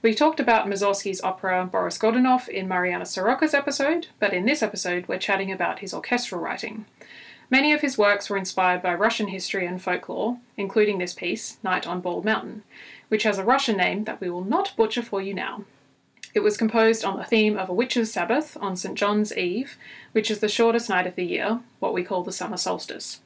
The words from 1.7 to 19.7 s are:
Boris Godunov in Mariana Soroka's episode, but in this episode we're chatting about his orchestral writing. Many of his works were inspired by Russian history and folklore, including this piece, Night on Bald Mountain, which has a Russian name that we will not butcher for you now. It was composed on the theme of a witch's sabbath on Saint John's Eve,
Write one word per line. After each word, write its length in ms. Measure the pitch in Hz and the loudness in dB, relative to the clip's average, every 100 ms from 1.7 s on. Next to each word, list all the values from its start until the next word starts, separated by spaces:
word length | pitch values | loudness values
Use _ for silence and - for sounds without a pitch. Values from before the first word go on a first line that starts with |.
Boris 260 | 190 175 - | 0 -2 2
Godunov 500 | 220 233 254 247 - | 2 4 4 4 2
in 200 | 196 190 | -6 -2
Mariana 380 | 185 180 175 175 | 0 0 -2 -4
Soroka's 480 | - 196 262 311 | 0 2 2 4
episode, 540 | 285 277 277 277 339 - _ | 2 0 0 0 0 -4 _
but 140 | 202 | -2
in 120 | 180 202 | 2 0
this 160 | 302 | 0
episode 460 | 208 202 180 175 180 | -2 -2 -2 -4 -4
we're 100 | 185 | -6
chatting 340 | - 196 196 | -2 -2 -2
about 280 | 190 170 - | -2 -2 -4
his 140 | 190 | -8
orchestral 480 | - - 247 - 175 | -8 -2 -2 -2 -6
writing. 440 | 165 - - - - _ - - - - _ | -6 -6 -8 -10 -16 _ -20 -20 -20 -20 _
Many 240 | 262 294 | 4 4
of 80 | 302 | 2
his 160 | 285 254 | 2 4
works 320 | 208 202 - | 4 4 0
were 80 | 196 | -2
inspired 440 | 190 - 185 180 | -2 2 2 2
by 120 | 180 | 0
Russian 340 | 175 214 - 208 | 2 2 2 -4
history 380 | 185 - 196 175 | -4 -4 -4 -4
and 160 | 180 | -4
folklore, 560 | 185 180 - - 214 240 _ - | -4 -4 -4 -4 -2 -4 _ -8
including 400 | 196 220 208 196 | -2 2 2 2
this 160 | 180 | -4
piece, 440 | - 175 214 - - | -4 -6 -4 -6 -6
Night 240 | 190 180 175 | -2 -2 -2
on 140 | 180 | -4
Bald 240 | 180 175 196 | -4 -2 0
Mountain, 380 | 214 - 214 - - - - _ | 0 -2 -14 -16 -20 -20 -20 _
which 160 | 214 | 0
has 140 | 214 196 | 2 0
a 60 | |
Russian 340 | 190 269 262 202 | 2 2 2 0
name 260 | 180 185 | 0 0
that 160 | 214 214 | -6 -6
we 100 | 180 | -6
will 140 | 175 | -6
not 300 | 185 311 392 - | -2 0 -2 2
butcher 260 | 220 240 | 0 2
for 200 | 226 196 | -4 -6
you 120 | 196 | -4
now. 300 | 196 - - - _ _ _ _ _ - | -6 -8 -10 -16 _ _ _ _ _ -4
It 100 | - | 0
was 140 | 208 208 | 2 2
composed 480 | 220 233 220 220 196 | 2 4 4 4 0
on 120 | 190 | -4
the 60 | |
theme 340 | - 220 214 208 | 0 4 4 2
of 120 | 185 | -2
a 40 | |
witch's 380 | 180 254 247 220 | 0 0 0 0
sabbath 460 | - 170 247 311 - | -2 0 0 0 -6
on 160 | 196 185 | -6 -4
Saint 200 | 190 190 | -6 0
John's 400 | 202 208 214 - | 2 2 0 0
Eve, 400 | 180 196 269 | -2 -2 -6